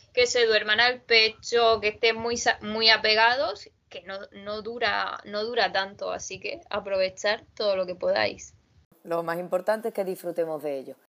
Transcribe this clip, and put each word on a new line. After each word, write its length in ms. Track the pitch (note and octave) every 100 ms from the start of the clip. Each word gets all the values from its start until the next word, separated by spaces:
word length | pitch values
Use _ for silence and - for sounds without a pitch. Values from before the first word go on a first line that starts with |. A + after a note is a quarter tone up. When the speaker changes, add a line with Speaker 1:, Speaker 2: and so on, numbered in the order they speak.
| _
Speaker 1:
que 140 | - B3
se 180 | B3 A3+
duerman 340 | G#3+ G#3 G#3+
al 200 | A#3+ B3
pecho, 760 | - A3+ A3 A3 - A#3 A3+ A3
que 80 | G#3
estén 280 | G#3 A#3 A3+
muy 200 | A#3 A#3+
sa-, 220 | A#3+ -
muy 300 | G#3+ A3 A3+
apegados, 800 | A3 G#3+ G#3+ A3+ C4 D4 G#4 - _ _
que 140 | F#3+
no, 160 | E3+ G3 G3+
no 300 | G3 G3+ G#3+
dura, 580 | G#3 A#3+ A3 G3+ F#3+ -
no 200 | - G#3
dura 260 | A3 A#3 F#3
tanto, 400 | F#3+ G3 G3+ F#3
así 300 | F3+ - G3
que 200 | G3+ - -
aprovechar 760 | G3+ G3 F#3+ F#3+ F#3+ G#3 G#3+ -
todo 220 | - G#3 F#3+
lo 100 | F3+
que 80 |
podáis. 600 | F3+ F#3 G#3 G#3+ - - _ _ _ _ _
Speaker 2:
Lo 180 | - E3+
más 160 | E3 E3+
importante 500 | F3+ F#3 F#3 A3 A3+
es 60 |
que 100 | G#3
disfrutemos 560 | F#3+ F3 F3 E3 D#3+ D#3
de 120 | D3+ C#3
ello. 200 | C3 C3+